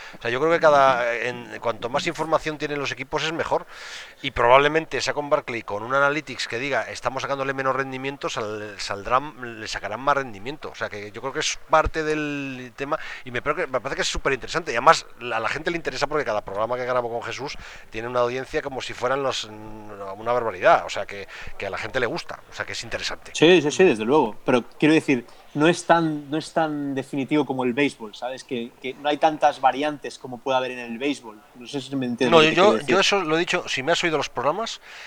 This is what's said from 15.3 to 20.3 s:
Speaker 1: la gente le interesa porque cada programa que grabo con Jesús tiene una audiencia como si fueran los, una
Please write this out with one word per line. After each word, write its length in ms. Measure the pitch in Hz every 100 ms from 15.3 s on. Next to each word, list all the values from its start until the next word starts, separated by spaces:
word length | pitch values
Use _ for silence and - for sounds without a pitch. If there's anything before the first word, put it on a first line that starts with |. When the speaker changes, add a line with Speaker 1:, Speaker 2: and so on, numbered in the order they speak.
| 113
Speaker 1:
la 80 | 107
gente 220 | 139 160
le 60 | 170
interesa 300 | 147 127 143
porque 180 | 151 120
cada 180 | 107
programa 340 | - 98 113 123
que 80 | 123
grabo 260 | 127 120
con 120 | 117
Jesús 340 | 107 110 139 - - - -
tiene 180 | 110 117
una 120 | 123
audiencia 420 | 120 127 131 156
como 180 | 139 127
si 140 | - 113
fueran 280 | 123 135
los, 220 | 135 - 107
una 880 | 107 110 110 107 101 98 98 113